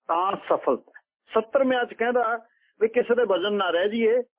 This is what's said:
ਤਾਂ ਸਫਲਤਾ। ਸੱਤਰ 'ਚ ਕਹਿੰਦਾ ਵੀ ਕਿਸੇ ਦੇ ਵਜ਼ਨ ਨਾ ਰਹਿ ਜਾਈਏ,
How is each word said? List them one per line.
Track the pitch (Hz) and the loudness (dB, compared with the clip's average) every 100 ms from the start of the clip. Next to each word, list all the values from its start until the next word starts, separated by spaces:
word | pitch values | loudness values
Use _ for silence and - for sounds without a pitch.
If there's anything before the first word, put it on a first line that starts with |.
| - | -6
ਤਾਂ | 165 185 - | -2 -2 -4
ਸਫਲਤਾ। | - 160 - 127 - - _ _ _ | -2 -2 0 -2 -4 -20 _ _ _
ਸੱਤਰ | 220 220 277 262 254 240 | -4 0 0 2 0 -2
'ਚ | |
ਕਹਿੰਦਾ | - 226 247 226 226 - _ _ - | -4 -2 0 0 -4 -8 _ _ -2
ਵੀ | 220 | 0
ਕਿਸੇ | 240 226 233 | 2 2 2
ਦੇ | |
ਵਜ਼ਨ | 226 185 196 | 2 0 0
ਨਾ | 208 185 | -2 0
ਰਹਿ | 165 202 | 0 0
ਜਾਈਏ, | 226 226 247 240 | 0 2 2 -2